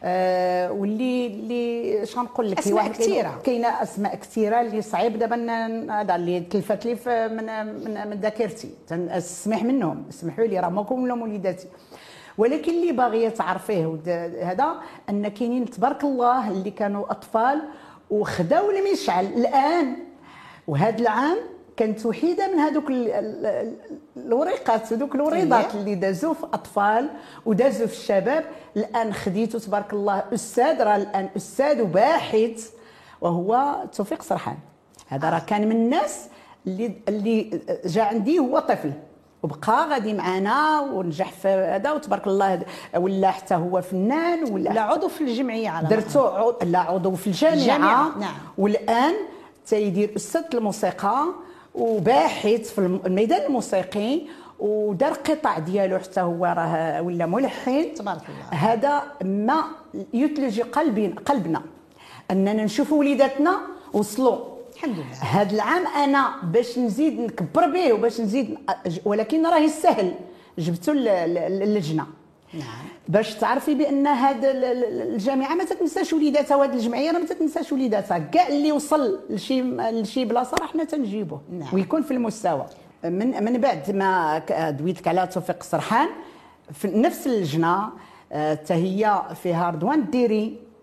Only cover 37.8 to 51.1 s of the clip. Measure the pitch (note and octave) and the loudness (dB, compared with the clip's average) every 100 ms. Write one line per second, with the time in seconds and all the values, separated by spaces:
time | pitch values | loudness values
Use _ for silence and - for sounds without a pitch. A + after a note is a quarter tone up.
37.8 | F3+ E3+ G#3 A3+ G#3 F4 B3 D4+ - G#3 | 0 2 2 2 2 2 4 2 2 0
38.8 | D#3 C#3 - - _ _ D#3+ - - A#3+ | -2 -8 -14 -20 _ _ -6 -4 2 2
39.8 | D#4+ C#4 G#3+ G#3 F3+ F#3 G3 B3+ D4+ D4+ | 4 0 0 -2 -2 0 2 2 2 2
40.8 | C#4 A3+ F3+ D3+ F#3 - G3 G3 F#3 G3 | 0 -2 -4 -2 -4 -2 0 2 2 0
41.8 | C4+ D4+ - G3 G#3 G3 G3 F3+ - - | 0 -2 -2 -2 0 2 2 0 -4 -12
42.8 | - - F#3 F#3+ F#3+ - - F3+ F3 F#3 | -4 -2 0 2 2 2 0 0 2 -2
43.8 | F3+ F#3+ G3+ D4 E4+ E4+ D4 F#3+ - A3 | -2 0 2 2 2 0 -2 -2 0 0
44.8 | G#3+ D#4 F#4+ - D4 A3+ C4 A3+ A3 E3 | 2 0 0 -2 -2 0 -2 -2 -4 -2
45.8 | D#3+ G#3+ G#3+ C#4+ A#3+ F#3 A3+ A#3+ F3+ F3+ | 2 2 4 2 4 4 0 2 2 2
46.8 | E3 F#3 F#3 F3+ G#3+ F3 D#4 D#4 B3 C#4+ | 2 0 0 -2 -2 2 4 4 4 4
47.8 | G3+ A#3+ D#4 G3+ G3 D3 - - G3+ G#3 | 6 4 2 -2 -6 -8 -12 0 2 2
48.8 | - A3+ C#4 G#4 F#4+ - - - - G#3+ | 2 2 2 0 -4 -12 -20 -20 -2 0
49.8 | G#3 F3+ G#3 G#3 - E4 E4 A#3+ G#3+ F#3 | 2 2 0 -2 -4 -4 -2 -2 -2 -2
50.8 | F#3+ - G3+ | -4 -2 0